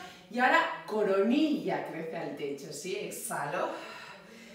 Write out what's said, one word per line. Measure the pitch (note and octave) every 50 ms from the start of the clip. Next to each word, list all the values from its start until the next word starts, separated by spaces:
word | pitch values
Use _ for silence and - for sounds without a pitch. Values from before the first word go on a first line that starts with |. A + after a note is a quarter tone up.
| - - - - - -
y | A#3 A#3+
ahora | B3 C4 D#4 E4+ - - - - -
coronilla | - G#3 G#3+ G3 F#3+ G3 G3 G3+ A3+ B3+ D#4 D#4+ D4 A#3+ F#3 - F#3 D#3+ - - -
crece | - E3 E3 - - E3+
al | D#3 C#3+ C#3
techo, | - D3 C#3 C#3+ C#3 - D3+ D3
¿sí? | - - F#3 G3 G#3+
Exhalo, | - - - - - - E3+ - D3 - - - - - - - - - - - - - - - - - - - - - -